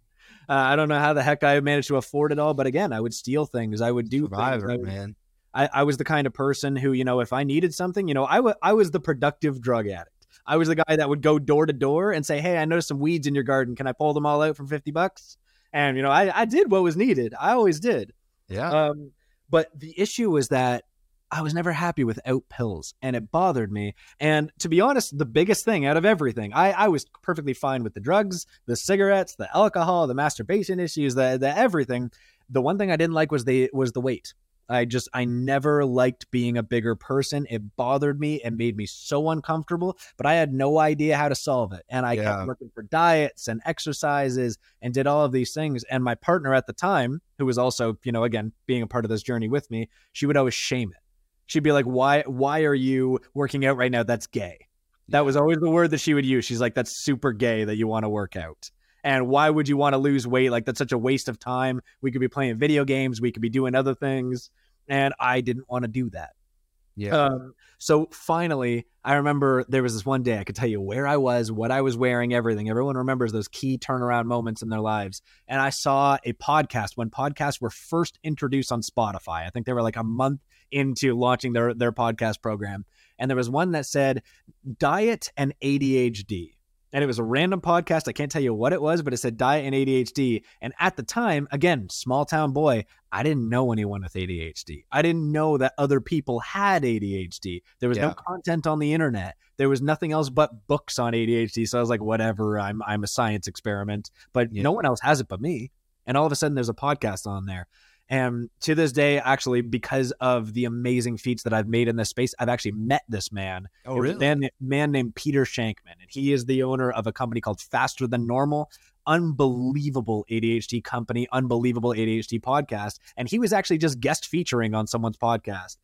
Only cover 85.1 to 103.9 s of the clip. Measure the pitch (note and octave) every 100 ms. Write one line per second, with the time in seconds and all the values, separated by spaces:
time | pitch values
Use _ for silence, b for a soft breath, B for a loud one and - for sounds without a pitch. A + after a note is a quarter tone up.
85.1 | A3+ - - C#3 - C#3 C#3 C3+ C3 B2
86.1 | G#2 G2 G2 E2+ _ _ _ _ C#3 C#3+
87.1 | A#2+ A2+ C3 F3+ F#3+ F3 E3+ E3+ D#3+ -
88.1 | A2+ D3 D#3 C3 G#2+ B2 E3+ D3+ E3+ C#3+
89.1 | B2 B2 A2+ B2+ D3+ C3+ C3+ C3+ C3 A#2+
90.1 | - C3 A2 b b A#2+ - F#3 D#3 A2+
91.1 | A#3 A#3 D3 C#3+ C#3+ F3 D3 F#2 - B2+
92.1 | C3 C#3+ D#3 D3+ C3+ D3+ A#2 - b _
93.1 | F#2+ C#3+ D3 A2+ A#2+ C3 A2 G#2 G2+ F#2
94.1 | F#2+ F#2 F2 D#2+ - - D2+ - C#3 F3
95.1 | E3+ D3+ D3+ D#3 C#3+ C3 - C#3+ C#3 -
96.1 | D#3+ C3+ C3+ - G3 G3+ F3+ C3 A2 G2+
97.1 | G2 F2+ - F#2+ F2 b _ B2 A#2 D3+
98.1 | F3 - F3+ - E3 D#3 D3+ D3 D#3+ D#3
99.1 | A2 F2+ - _ - C#3 C3+ C#3+ D3+ E3
100.1 | D#3 C#3 B2+ D3+ A2+ - D3 - - A#2+
101.1 | A#2 A2+ A#2 A2 - A2 B2 A#2 A#2 G#2+
102.1 | A2 A2 G#2 G#2+ G#2+ G2+ G#2+ G#2+ G#2 G2+
103.1 | - A2+ G#2 G#2 - G#2+ G2+ G2+